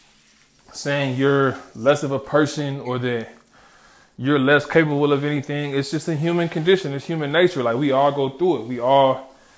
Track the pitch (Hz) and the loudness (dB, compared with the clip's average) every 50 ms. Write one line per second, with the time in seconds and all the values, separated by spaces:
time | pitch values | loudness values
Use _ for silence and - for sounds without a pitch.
0 | - _ _ _ _ - - _ _ _ _ _ _ - - - - 147 143 143 | -20 _ _ _ _ -20 -20 _ _ _ _ _ _ -18 -16 -10 -6 -4 -4 -2
1 | 139 135 127 127 135 139 139 139 135 131 123 - - - - 117 110 135 143 135 | -2 -2 0 2 2 2 4 4 2 0 0 -4 -10 -16 -14 0 2 2 2 2
2 | - 135 139 131 139 - - 147 156 143 - 151 147 139 135 139 120 123 127 123 | 0 -2 -4 -4 -4 -2 0 0 0 0 -2 -4 -6 -6 -6 -6 -6 -6 -4 -4
3 | 123 127 120 117 110 - - - _ - - _ - _ _ _ - - - - | -2 -2 -4 -4 -6 -10 -14 -20 _ -20 -20 _ -20 _ _ _ -20 -20 -20 -20
4 | _ _ _ - 120 135 147 139 131 135 147 143 143 - - 165 165 151 147 143 | _ _ _ -6 -2 0 2 2 4 4 4 2 2 2 2 2 2 2 2 0
5 | 147 143 143 139 147 147 147 143 131 - 143 147 147 143 135 139 139 - - 156 | 2 2 2 0 0 -2 -4 -4 -4 -6 -6 -6 -6 -4 -4 -4 -2 -2 -4 -6
6 | - - 160 139 160 170 170 175 170 165 - 160 156 180 190 185 - 143 139 139 | -4 -4 -4 -2 -2 -2 0 0 -2 -2 -4 -2 2 2 2 2 0 -4 -8 -8
7 | - - 170 160 151 139 147 165 180 175 180 143 120 117 117 127 147 143 131 135 | -8 -6 -6 -4 -4 0 2 4 4 4 2 0 0 0 0 0 0 2 2 2
8 | 139 143 139 143 135 131 127 - 175 185 160 123 107 120 127 120 117 127 139 139 | 2 2 2 0 -2 -4 -2 0 0 0 0 -2 -4 -8 -6 -4 0 4 4 6
9 | 135 131 131 - - - - - _ - - | 6 4 2 0 -6 -12 -20 -20 _ -20 -20